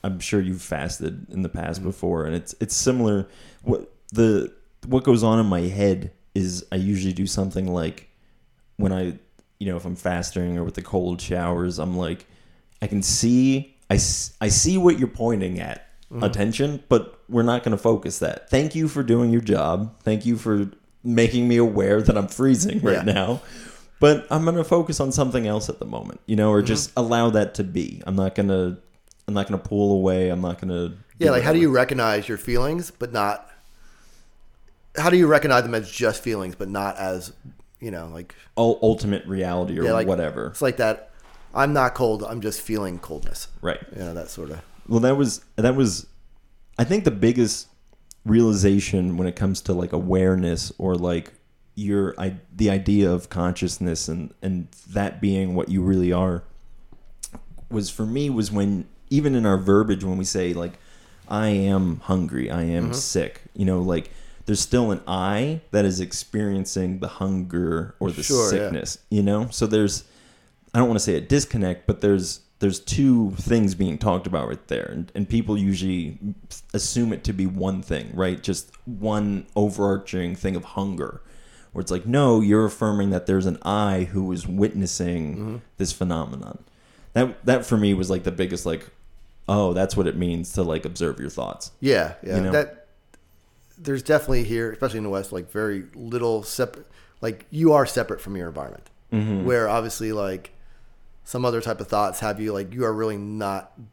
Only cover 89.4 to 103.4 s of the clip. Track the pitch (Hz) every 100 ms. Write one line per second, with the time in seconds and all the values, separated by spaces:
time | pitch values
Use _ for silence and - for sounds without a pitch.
89.4 | - 104 95 87 98 104 90 80 87 85
90.4 | 87 - 85 80 - 87 82 65 67 -
91.4 | 53 50 - - 135 113 78 - 90 95
92.4 | 95 147 143 - - _ _ _ _ _
93.4 | _ _ _ - 160 139 - 151 143 127
94.4 | 110 113 113 110 131 110 104 98 95 95
95.4 | 87 104 107 98 87 - 117 120 117 110
96.4 | 104 - 120 - - - - _ 117 104
97.4 | - 151 160 147 - - 110 95 - 98
98.4 | 85 73 67 50 - _ _ 110 107 98
99.4 | 92 123 107 113 110 - 113 107 98 92
100.4 | - - - - - - - - - 127
101.4 | 123 117 113 107 104 107 101 92 110 101
102.4 | 107 101 95 120 117 110 110 104 104 107